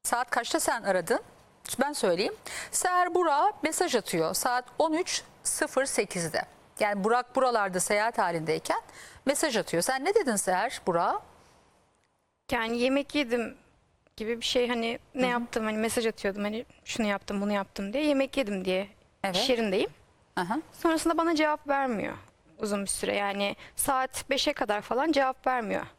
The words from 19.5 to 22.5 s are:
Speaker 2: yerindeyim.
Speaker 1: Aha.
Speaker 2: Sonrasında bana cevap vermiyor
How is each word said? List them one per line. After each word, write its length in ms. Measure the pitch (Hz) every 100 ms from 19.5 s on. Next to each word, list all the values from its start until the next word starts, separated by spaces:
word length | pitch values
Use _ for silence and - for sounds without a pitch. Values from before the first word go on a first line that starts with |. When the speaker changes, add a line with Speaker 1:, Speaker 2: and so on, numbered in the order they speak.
Speaker 2:
yerindeyim. 400 | 233 214 190 370 - _ _ _ -
Speaker 1:
Aha. 220 | 175 262 -
Speaker 2:
Sonrasında 460 | - 330 320 330 330
bana 160 | 330
cevap 340 | 311 311 302 285
vermiyor 460 | 277 269 214 - - - _ _